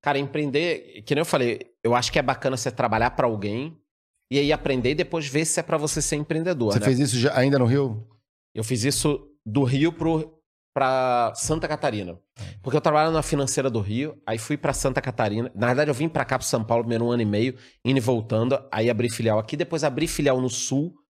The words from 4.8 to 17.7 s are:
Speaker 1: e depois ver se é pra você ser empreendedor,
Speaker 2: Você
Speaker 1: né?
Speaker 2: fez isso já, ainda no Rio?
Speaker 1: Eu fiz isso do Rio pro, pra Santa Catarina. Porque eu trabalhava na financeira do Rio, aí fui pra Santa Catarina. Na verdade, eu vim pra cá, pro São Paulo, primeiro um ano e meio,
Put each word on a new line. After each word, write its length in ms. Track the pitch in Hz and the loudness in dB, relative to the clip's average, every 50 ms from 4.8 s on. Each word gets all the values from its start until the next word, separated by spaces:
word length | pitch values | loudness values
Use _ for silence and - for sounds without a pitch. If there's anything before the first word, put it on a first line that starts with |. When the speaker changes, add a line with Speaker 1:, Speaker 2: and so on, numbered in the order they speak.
| 113 123 | 0 0
Speaker 1:
e 40 | 151 | 0
depois 300 | 151 175 - - 165 151 139 | 0 -2 -2 -2 -6 -6 -2
ver 180 | 127 147 165 | -2 -2 0
se 140 | 160 - - | 0 -2 -4
é 40 | 160 | -2
pra 140 | - 170 156 | -2 -2 -2
você 200 | 147 151 - 160 | -2 -2 -2 -2
ser 160 | 147 - 160 | -2 -2 -2
empreendedor, 560 | 147 151 - 160 160 165 180 180 135 117 104 98 | -4 -2 -2 -2 -2 -2 -2 -2 0 0 2 2
Speaker 2:
Você 60 | - | 2
Speaker 1:
né? 60 | 104 | 4
Speaker 2:
fez 140 | 127 131 123 | 4 4 4
isso 180 | 147 135 113 123 | 2 2 2 2
já, 180 | 117 143 - | 2 2 4
ainda 220 | 135 127 139 139 135 | 4 4 4 4 4
no 80 | 127 | 4
Rio? 420 | 117 127 139 139 131 110 110 - _ _ _ _ _ _ _ _ _ _ | 4 4 2 2 0 -4 -8 -10 _ _ _ _ _ _ _ _ _ _
Speaker 1:
Eu 100 | 110 110 | -8 -4
fiz 200 | 113 127 113 107 | -4 -2 0 0
isso 440 | 139 139 - - 151 143 - - - _ _ _ | 0 0 2 0 0 0 0 -4 -12 _ _ _
do 200 | 110 104 143 139 | -2 2 2 2
Rio 280 | 120 131 135 147 170 | 4 4 2 2 2
pro, 400 | 165 - 160 165 165 156 156 156 - _ _ _ _ _ _ _ _ | 0 0 -2 0 0 0 -2 -6 -12 _ _ _ _ _ _ _ _
pra 580 | 139 135 131 131 131 127 127 123 120 120 110 - | 0 2 2 2 2 2 2 2 2 2 0 -2
Santa 320 | - - - 156 160 190 156 | -4 -2 -2 -2 -2 -2 -4
Catarina. 520 | 151 - - - 110 104 95 90 85 - _ _ _ - 101 - - - | -4 -2 -2 -2 -2 -2 -6 -8 -10 -14 _ _ _ -16 -16 -14 -14 -12
Porque 160 | - 131 127 151 | -8 -2 -2 2
eu 40 | |
trabalhava 300 | - 170 151 151 156 160 | 2 4 4 4 4 4
na 120 | 165 160 147 | 2 0 0
financeira 440 | - 165 143 139 127 - - 135 135 | 0 0 0 0 0 0 0 0 0
do 120 | 113 113 | 0 0
Rio, 400 | 98 101 107 120 139 156 151 - _ - | -2 -2 -2 -4 -4 -6 -8 -10 _ -6
aí 100 | 139 131 | -6 -6
fui 200 | - - 151 147 | -2 -4 -6 -2
pra 160 | - 156 135 | -2 -2 -2
Santa 280 | - - 135 127 139 | 0 -2 -2 -2 0
Catarina. 500 | - 139 120 - 120 104 101 110 120 - - | -4 -4 -2 0 0 0 0 -2 -4 -4 -2
Na 100 | 98 117 120 | 0 2 2
verdade, 220 | 123 131 151 151 | 4 2 2 0
eu 40 | 143 | 0
vim 120 | 120 151 165 | 0 -2 -2
pra 160 | 160 - 123 | 0 -2 -2
cá, 140 | - 135 127 | 0 -2 -2
pro 100 | - - | -2 0
São 160 | - 120 110 | -2 -2 0
Paulo, 200 | 113 117 117 117 | 2 0 0 2
primeiro 220 | 117 117 113 117 | 0 0 0 0
um 60 | 120 | 0
ano 120 | 120 120 117 | 0 0 0
e 20 | |
meio, 320 | 104 104 104 113 131 127 - - - | 0 2 2 0 0 -2 -6 -16 -20